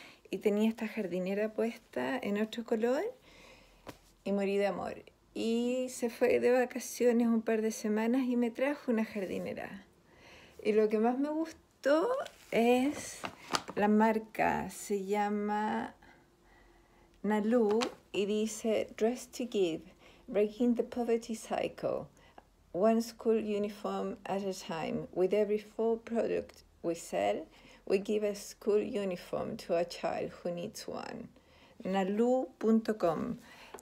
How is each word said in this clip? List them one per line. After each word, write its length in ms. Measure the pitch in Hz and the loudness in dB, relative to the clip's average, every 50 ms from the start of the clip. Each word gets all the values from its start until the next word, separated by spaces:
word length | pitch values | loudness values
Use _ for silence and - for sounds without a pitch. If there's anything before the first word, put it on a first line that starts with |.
| - - - - - - | -18 -20 -20 -20 -10 -8
y 80 | 196 | -6
tenía 320 | 196 - 214 202 208 220 226 | -2 0 2 4 4 4 2
esta 180 | 226 - 226 | 2 0 -4
jardinera 680 | 214 - 220 202 170 175 185 180 190 196 202 214 220 214 | -6 -4 -4 -4 -4 -4 -4 -2 -2 -2 -2 -2 -2 -2
puesta 640 | 214 220 233 233 - - _ - 247 254 262 269 | -2 -2 -2 -4 -8 -14 _ -6 -4 -4 -2 -4
en 240 | 254 - 208 202 214 | -4 -2 -2 -2 -2
otro 220 | 220 214 - 240 226 | -2 -2 -4 -8 -4
color 400 | - 233 220 226 240 262 302 403 480 - - _ - - - - - - - - - - - - - - - _ _ _ _ - | -2 0 0 2 2 0 0 -2 -4 -8 -12 _ -20 -20 -20 -20 -20 -20 -20 -20 -20 -20 -20 -20 -20 -20 -20 _ _ _ _ -4
y 80 | 196 | -2
morí 240 | 202 202 196 196 196 | 0 0 2 2 2
de 120 | 202 202 | 2 2
amor. 360 | 196 180 180 - - - - - - - _ _ _ - | 2 0 -2 -6 -8 -8 -10 -14 -20 -20 _ _ _ -8
Y 540 | 202 214 226 233 233 240 247 254 254 254 247 | -4 -2 0 2 2 2 0 0 0 -2 -4
se 200 | 247 - 247 226 | -4 -4 -4 -4
fue 300 | - - 247 - - 240 | 0 2 4 4 4 6
de 120 | 233 240 | 6 6
vacaciones 760 | 247 254 247 247 - 247 - - - - 240 247 226 233 240 | 4 4 4 2 -2 -6 -8 -8 -2 2 4 4 4 4 4
un 140 | 226 233 226 | 4 2 2
par 200 | 226 233 226 220 | 2 2 0 0
de 100 | 214 220 | 0 -2
semanas 520 | 220 - - 214 208 214 226 233 247 269 254 | -2 -2 -2 0 0 2 2 2 2 2 2
y 140 | 247 247 | 2 2
me 120 | 240 240 233 | 2 2 0
trajo 400 | 233 - 262 285 294 - - 254 | 0 0 0 0 0 -2 -2 0
una 140 | 226 220 220 | 0 2 0
jardinera. 800 | - - 208 190 - 190 190 175 - - - - - 190 196 - - _ _ _ _ - - - - - - - - - - - | 0 -4 -6 -4 -4 -4 -6 -6 -6 -8 -8 -10 -10 -12 -14 -18 -20 _ _ _ _ -20 -20 -20 -20 -20 -20 -20 -20 -16 -4 0
Y 80 | 214 | 2
lo 160 | 208 214 214 | 4 4 4
que 120 | 214 220 214 | 4 4 4
más 200 | 220 247 254 269 | 4 2 2 2
me 100 | 285 302 | 0 -2
gustó 800 | 302 320 320 320 - - _ _ _ _ - 269 294 320 - 480 523 554 679 - - - - - | -2 -2 -4 -4 -8 -14 _ _ _ _ 2 4 4 4 4 2 0 -2 -4 -6 -12 -18 -8 -2
es 680 | - 214 233 240 247 254 254 294 294 - - - - - - - - - - - - - - - - | 2 4 4 6 6 4 4 2 0 -4 -8 -12 -10 -10 -12 -12 -12 -14 -8 -6 -6 -6 -6 -6 0
la 140 | - 202 208 | 2 4 4
marca, 800 | 214 214 220 226 220 220 220 - - - 165 170 147 151 - 190 | 6 6 6 4 4 2 -4 -6 -2 0 2 2 2 0 -2 -6
se 340 | - - - - 202 196 190 | -8 -10 -6 -4 -4 -4 -2
llama 920 | 190 208 208 208 208 208 208 208 208 208 208 214 214 - 226 - - - - - - - - _ _ _ _ _ - - - - - _ _ _ _ _ _ - _ - - - | -2 -2 0 0 0 -2 -2 -2 -2 -2 -2 -2 -2 -2 -4 -6 -8 -10 -16 -20 -20 -20 -20 _ _ _ _ _ -20 -20 -20 -20 -20 _ _ _ _ _ _ -20 _ -12 -4 0
Nalu 580 | 202 214 214 208 220 247 247 220 202 214 226 - - - - - _ - | 0 2 2 2 2 4 4 4 4 2 2 0 -2 -6 -10 -14 _ -2
y 120 | 185 208 | -2 0
dice 640 | 196 214 214 220 220 - - - 220 214 - - - - | 0 0 0 0 -2 -4 -4 -2 0 0 0 -2 -4 -2
"Dress 300 | - 214 226 254 247 - | 0 0 2 2 -2 -8
to 220 | - - - 247 233 | -10 -8 -8 -6 -2
Give". 340 | - 208 185 165 160 - - - - - - - - - - - | 0 2 2 2 0 -2 -8 -14 -20 -20 -20 -20 -20 -20 -12 -2
Breaking 440 | 240 202 214 208 - - 247 247 233 | 0 2 2 2 0 2 2 2 4
the 80 | 247 240 | 2 0
poverty 520 | - - 247 233 240 233 226 233 - 220 | -2 -4 -4 0 0 0 0 -2 -4 -8
cycle, 720 | - - - - - - - - - 156 127 127 139 147 - - - - - _ - - _ _ _ _ _ | -8 -6 -4 -2 -2 -2 -2 -4 -4 -4 -2 -2 -4 -6 -8 -14 -20 -20 -20 _ -20 -20 _ _ _ _ _
one 300 | - 175 208 220 226 226 | -2 2 4 4 4 4
school 360 | 226 - - - - 226 226 | 0 -2 -8 -2 0 2 2
uniform 800 | 220 214 214 208 202 208 208 208 - - 196 196 196 196 196 240 - - | 2 0 0 -2 -2 -2 -4 -6 -6 -6 -6 -4 -4 -4 -6 -8 -8 -6
at 180 | - 190 196 202 | -4 -4 -4 -2
a 100 | 190 185 | -4 -6
time. 560 | - - - 170 160 - - 156 156 - - | -6 -8 -8 -6 -4 -4 -4 -4 -4 -6 -4
With 220 | - 175 185 180 202 | 0 2 2 4 4
every 240 | 208 214 202 214 | 2 2 2 0
four 400 | 214 - - - - 220 226 226 | -2 -2 -4 -4 -2 0 0 0
product 640 | 226 - - 233 226 - - 175 - - - - - - - _ _ | -2 -2 -2 -2 0 0 0 0 -2 -4 -6 -12 -20 -20 -20 _ _
we 140 | - 170 165 | -4 -4 -4
sell, 500 | 170 - - - 175 202 208 208 277 320 - - - - - - - _ | -4 -6 -4 -2 0 0 0 0 -2 -6 -10 -16 -20 -20 -20 -20 -12 _
we 120 | - 196 | 0 0
give 260 | 202 202 - 208 208 208 | 0 2 0 0 0 0
a 100 | 208 196 | -2 -2
school 460 | 202 - - - - - 214 202 208 | -4 -10 -14 -16 -4 0 2 2 2
uniform 800 | 208 214 - 202 196 190 180 180 - - - 147 - - - | 2 0 -2 -2 -2 -4 -4 -6 -6 -6 -6 -4 -4 -6 -8
to 180 | - - - 170 | -8 -4 -2 0
a 80 | 170 175 | 0 0
child 480 | 175 - - - 165 - - - 175 | -2 -4 -6 -4 -4 -2 -4 -4 -6
who 200 | - - - 180 | -8 -8 -8 -6
needs 360 | 175 175 175 220 - - - | -6 -6 -8 -10 -10 -12 -12
one. 400 | - - - - - - - - - - - _ _ - - - - - - - | -10 -10 -8 -10 -10 -10 -12 -14 -16 -18 -20 _ _ -20 -20 -20 -20 -16 -10 -6
nalu 640 | 185 190 196 190 190 208 214 233 247 254 262 262 - - | -2 0 0 0 0 2 2 2 4 2 2 0 -2 -6
punto 360 | - - 220 226 220 220 - 214 | -2 2 4 4 4 4 0 -2
com. 460 | - 180 165 156 - 135 - - - - - - - - - - - | 0 0 0 0 0 -2 -4 -6 -8 -12 -18 -20 -20 -20 -20 -20 -20